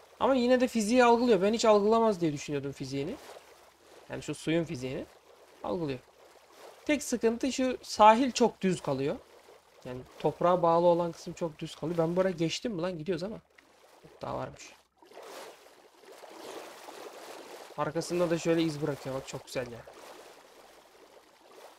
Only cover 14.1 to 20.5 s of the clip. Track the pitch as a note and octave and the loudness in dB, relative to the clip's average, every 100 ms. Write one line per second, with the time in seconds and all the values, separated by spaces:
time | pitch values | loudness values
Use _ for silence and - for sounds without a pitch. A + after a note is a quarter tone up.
14.1 | - B2+ B2+ C3 C#3 - - _ _ - | -14 -10 -8 -8 -12 -20 -20 _ _ -20
15.1 | - - - - - - - - _ - | -20 -18 -18 -18 -20 -20 -20 -20 _ -20
16.1 | - - - - - - - - - - | -20 -20 -18 -16 -14 -16 -18 -18 -18 -18
17.1 | - - - - - - - D3+ D#3 D#3 | -18 -18 -18 -18 -18 -14 -6 -4 -4 -4
18.1 | F3 F3 E3 E3 E3 E3 D3 D3+ C3+ - | 0 0 0 2 2 2 -2 -4 -4 -6
19.1 | C3 - C#3 - C#3 B2 A#2 - - - | -8 -8 -12 -8 -8 -8 -10 -18 -20 -20
20.1 | - - - - | -20 -20 -20 -20